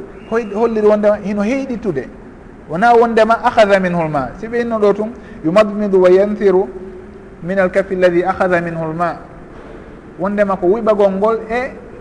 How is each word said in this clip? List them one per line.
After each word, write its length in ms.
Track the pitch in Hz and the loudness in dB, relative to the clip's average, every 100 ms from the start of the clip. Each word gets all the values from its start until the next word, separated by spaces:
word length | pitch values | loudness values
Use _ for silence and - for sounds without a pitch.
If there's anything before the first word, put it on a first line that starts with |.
| - - - | -6 -18 -6
hoy-, 240 | 226 214 | -4 -4
holliri 340 | 202 233 220 208 | -2 -2 2 2
wondema 300 | 208 208 208 | 4 2 0
hino 240 | 196 208 | -2 -4
heyɗitude. 640 | 202 269 269 226 208 139 107 - - - - - - | -2 -2 -4 -6 -4 -6 -8 -16 -20 -20 -20 -20 -10
Wona 240 | 160 240 | 0 4
wondema 500 | 233 233 220 220 226 | 4 4 2 2 2
akhadha 360 | 233 233 202 196 | 2 2 4 4
minhu 220 | 185 175 | 2 -2
al 80 | 160 | -2
ma. 200 | 147 127 185 | -2 -4 -8
Si 80 | 226 | -6
ɓe 140 | 240 | -4
inno 180 | 233 226 | -4 0
ɗo 140 | 208 | 2
tun, 180 | 202 220 247 - - | 2 -4 -8 -16 -8
yumadmidu 580 | 156 196 208 202 208 190 | 0 2 2 0 0 4
wa 80 | 180 | 6
yanthiru 580 | 185 208 208 202 185 214 - - - - - - - | 6 4 2 2 2 0 -6 -14 -16 -18 -20 -20 -14
min 160 | 165 196 | -4 -2
al 100 | 185 | 0
kaffi 260 | 196 185 185 | 0 -2 2
alladi 280 | 180 175 | 2 4
akhadha 380 | 180 185 190 175 | 0 0 0 0
minhu 220 | 170 165 | -2 -6
al 100 | 160 | -6
ma. 240 | 165 170 - - - - - - - - - - - | -4 -4 -4 -14 -20 -20 -20 -20 -20 -20 -20 -20 -8
Wondema 360 | 185 202 202 185 | -4 -2 -2 0
ko 120 | 175 | 0
wiɓagol 440 | 220 220 208 202 190 | 0 0 2 2 2
ngol 220 | 214 220 - | 0 -2 -4
e 220 | 233 262 - - - | -6 -6 -10 -18 -20